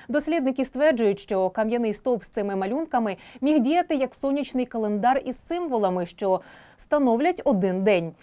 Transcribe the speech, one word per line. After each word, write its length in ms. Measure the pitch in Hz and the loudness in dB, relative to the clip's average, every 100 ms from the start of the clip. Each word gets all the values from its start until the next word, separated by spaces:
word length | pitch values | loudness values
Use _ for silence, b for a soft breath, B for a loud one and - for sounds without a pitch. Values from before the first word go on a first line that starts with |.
| B | B
Дослідники 560 | 285 302 330 262 269 | -2 0 0 0 -2
стверджують, 540 | 262 254 302 247 214 196 | -4 0 2 4 2 0
що 320 | - 190 185 | -2 0 0
кам'яний 440 | 185 220 240 226 | 0 -2 0 -2
стовп 300 | 208 262 233 | -2 -2 -2
з 40 | - | -4
цими 280 | - 202 196 | -4 -2 -2
малюнками 600 | 190 262 320 247 220 175 B 240 | -2 -4 -2 -2 -2 -4 B -4
міг 200 | 277 302 | 2 2
діяти 340 | 240 339 349 | 4 2 0
як 200 | 294 262 | -2 -2
сонячний 520 | - 277 285 262 254 254 | -2 -2 -2 -2 -4 -4
календар 560 | 226 214 208 233 262 | -4 -2 0 2 2
із 220 | - 240 - | -2 -8 -6
символами, 600 | 349 339 240 196 180 175 | -4 -2 0 0 0 -4
що 340 | - 196 185 B B B B | -4 0 0 B B B B
становлять 680 | - 294 262 233 330 359 | -2 2 2 2 2 0
один 400 | - 202 190 185 | 0 2 0 2
день. 280 | 196 185 165 - | 2 2 0 -8